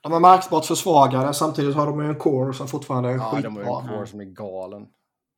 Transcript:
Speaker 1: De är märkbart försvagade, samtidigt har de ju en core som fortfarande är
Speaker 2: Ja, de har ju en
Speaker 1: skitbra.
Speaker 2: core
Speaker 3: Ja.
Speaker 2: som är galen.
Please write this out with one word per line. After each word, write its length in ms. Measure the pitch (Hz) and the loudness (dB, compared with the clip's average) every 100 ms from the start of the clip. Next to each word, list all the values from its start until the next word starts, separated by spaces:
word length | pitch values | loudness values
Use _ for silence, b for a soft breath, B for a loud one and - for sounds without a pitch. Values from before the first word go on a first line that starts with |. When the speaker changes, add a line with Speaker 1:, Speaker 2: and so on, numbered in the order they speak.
Speaker 1:
De 120 | 147 | -2
är 60 | 165 | 6
märkbart 460 | 180 185 - 160 | 8 8 4 -2
försvagade, 680 | - 165 190 151 131 127 139 | 0 -2 4 6 6 4 -2
samtidigt 420 | 143 156 151 143 | -2 -2 0 -2
har 100 | 143 147 | 0 -2
de 120 | 147 | -2
ju 60 | 151 | -4
en 60 | 151 | -2
core 340 | 160 131 135 | 0 0 -2
som 140 | 127 135 | -6 -8
fortfarande 420 | 151 - 127 123 | -10 -4 -4 -2
är 40 | |
Speaker 2:
Ja, 40 | 127 | -4
de 40 | |
har 180 | 117 143 | -4 -4
ju 40 | 113 | -6
en 80 | |
Speaker 1:
skitbra. 260 | 107 113 123 | -8 -8 -8
Speaker 2:
core 140 | 127 107 | -8 -10
Speaker 3:
Ja. 60 | |
Speaker 2:
som 140 | 101 104 | -12 -14
är 60 | |
galen. 640 | 98 95 104 95 92 104 104 _ _ _ _ | -18 -14 -12 -12 -14 -16 -20 _ _ _ _